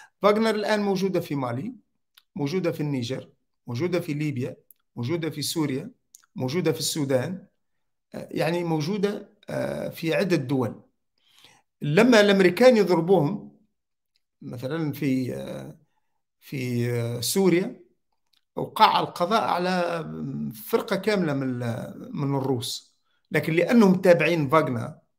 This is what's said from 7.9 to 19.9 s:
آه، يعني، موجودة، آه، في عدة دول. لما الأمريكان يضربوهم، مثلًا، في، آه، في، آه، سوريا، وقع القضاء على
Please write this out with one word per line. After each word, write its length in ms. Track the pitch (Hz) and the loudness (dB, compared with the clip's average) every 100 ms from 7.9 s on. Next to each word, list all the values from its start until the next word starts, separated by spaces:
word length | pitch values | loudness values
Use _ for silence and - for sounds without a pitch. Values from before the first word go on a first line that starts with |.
| _ _ - | _ _ -16
آه، 120 | - | -8
يعني، 320 | - 156 175 | -4 -2 -2
موجودة، 640 | 175 160 151 208 196 208 - _ - | -2 -2 -2 -2 -4 -4 -12 _ -10
آه، 400 | 135 - 143 - | -6 -6 -6 -8
في 240 | - 165 | -6 -2
عدة 220 | 151 190 170 | 0 2 0
دول. 460 | 127 139 113 - - _ _ _ _ _ _ _ _ _ | 0 -2 -2 -6 -18 _ _ _ _ _ _ _ _ _
لما 400 | 147 156 233 226 | 0 4 6 8
الأمريكان 560 | 202 196 180 175 254 226 | 6 6 4 6 6 8
يضربوهم، 800 | 180 175 165 190 147 208 - - _ _ _ _ _ _ _ _ | 6 2 4 4 4 -2 -8 -20 _ _ _ _ _ _ _ _
مثلًا، 500 | 139 127 127 160 156 | -14 -10 -8 -4 -4
في، 440 | 131 147 131 123 131 | -2 -2 0 -2 -6
آه، 420 | 135 139 139 - _ _ _ _ _ _ | -10 -12 -14 -18 _ _ _ _ _ _
في، 520 | - 143 123 120 120 | -12 -8 -4 -2 -2
آه، 280 | 120 117 120 | -2 -4 -6
سوريا، 640 | 117 196 190 175 214 - - _ _ _ _ _ _ - | -4 2 4 2 0 -6 -20 _ _ _ _ _ _ -8
وقع 440 | - - 208 151 | -6 4 4 4
القضاء 440 | 147 - 175 220 | -2 -2 0 0
على 640 | - 175 180 185 175 | 0 0 0 0 -2